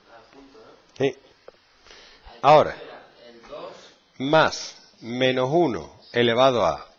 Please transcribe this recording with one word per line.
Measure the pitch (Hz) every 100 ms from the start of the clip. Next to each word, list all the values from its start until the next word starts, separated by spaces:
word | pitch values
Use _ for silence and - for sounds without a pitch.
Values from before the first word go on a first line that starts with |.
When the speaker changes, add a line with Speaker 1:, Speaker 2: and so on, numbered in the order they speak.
| _
Speaker 1:
adjunto, | - _ 139 - -
¿no? | - - _ -
Speaker 2:
Sí. | 131 - _ _ - _ _ _ _ - - - -
Speaker 1:
Ahí | -
Speaker 2:
Ahora, | 135 151 92 -
Speaker 1:
era | - - - _ 120
el | 117 -
dos. | 151 180 - - _ _ -
Speaker 2:
más | 135 156 113 - - - - _
menos | 117 123 131 127 127
uno | 165 156 92 71 - -
elevado | 120 120 117 135 120 87
a | - -